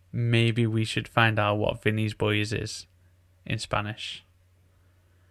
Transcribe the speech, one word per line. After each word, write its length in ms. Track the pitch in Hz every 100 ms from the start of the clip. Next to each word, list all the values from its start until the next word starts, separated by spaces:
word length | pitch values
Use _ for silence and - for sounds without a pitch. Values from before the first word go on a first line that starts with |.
| _
Maybe 540 | 120 117 117 117 117 113
we 180 | 110
should 240 | 110 - -
find 300 | 120 113 107
out 160 | 104 104
what 260 | 104 -
Vinnie's 300 | 107 107 110
Boys 400 | - 104 104 107
is 340 | - 110 - - _ _ _ _ _ -
in 120 | 110
Spanish. 640 | - 107 104 110 - - - _ _ _ _ _ _ _ _ _ _